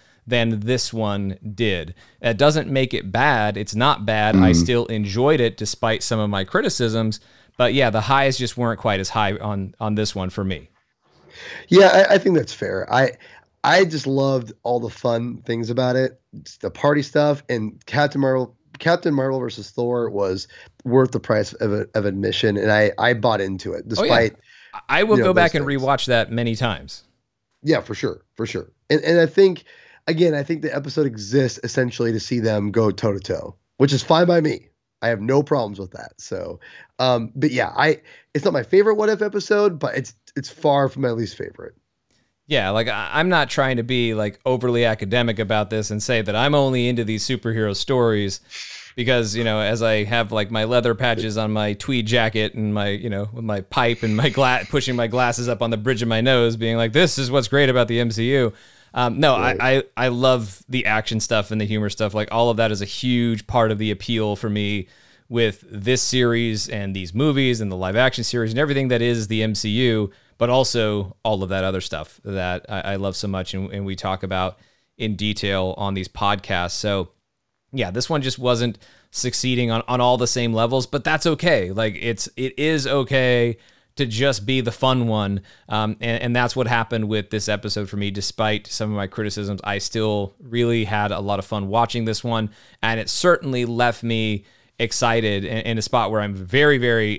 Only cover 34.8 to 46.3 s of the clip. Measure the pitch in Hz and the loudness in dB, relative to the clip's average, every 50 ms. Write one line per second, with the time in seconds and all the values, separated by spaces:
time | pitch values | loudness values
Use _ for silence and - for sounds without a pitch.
34.8 | _ _ _ _ - 117 117 98 104 120 135 143 139 - 151 131 113 101 101 98 | _ _ _ _ -2 -2 -2 0 0 2 2 2 2 2 0 -2 -2 -4 -6 -10
35.8 | 95 90 - - - - - - - - - 90 87 85 87 - - - - - | -12 -12 -14 -16 -16 -18 -18 -20 -14 -10 -10 -8 -8 -10 -12 -14 -18 -20 -20 -20
36.8 | - _ _ - 127 127 123 117 113 107 - 139 135 147 123 127 107 82 - - | -20 _ _ -2 0 2 2 0 0 -4 -4 -2 -2 0 2 0 -2 0 0 2
37.8 | 143 160 147 - - - - - _ _ - 143 - 190 165 131 113 - 185 196 | 2 2 2 0 -6 -16 -20 -20 _ _ -4 -2 0 0 0 0 0 4 4 6
38.8 | 208 220 214 208 214 214 214 185 214 202 208 202 - - 208 208 208 202 170 139 | 6 6 4 2 2 0 0 0 -2 -4 -4 -4 -2 0 2 2 2 2 0 -2
39.8 | 147 117 - 135 131 - - _ _ - - 143 135 - - - - 147 139 143 | -4 -4 -4 -6 -8 -8 -12 _ _ -12 -10 -10 -10 -10 -6 -2 0 2 2 2
40.8 | 139 131 - 139 135 123 117 117 113 - - - 90 87 - - - - - _ | 2 0 -2 -2 -2 -2 -2 -4 -4 -6 -8 -10 -12 -12 -14 -16 -18 -20 -20 _
41.8 | _ _ _ _ _ _ _ _ _ _ _ _ _ - 147 123 95 95 104 110 | _ _ _ _ _ _ _ _ _ _ _ _ _ -2 0 0 2 2 0 0
42.8 | 113 120 104 107 95 76 98 151 165 185 175 160 139 117 - 151 135 131 131 120 | 0 0 -2 -4 -4 -2 0 0 2 2 2 2 2 0 0 0 0 2 0 0
43.8 | 117 123 131 123 120 113 110 107 104 104 - - - 131 127 120 127 123 120 120 | -2 0 0 0 0 0 0 -2 -2 -4 -6 -4 -2 0 0 0 0 0 2 2
44.8 | 120 113 110 - 107 95 117 123 120 117 104 107 107 98 110 107 104 101 110 110 | 2 2 2 0 -2 0 0 0 2 0 0 -2 -2 0 0 0 0 0 -2 -4
45.8 | 104 - 104 104 - - 120 113 101 104 | -4 -4 -4 -4 -2 0 0 0 0 0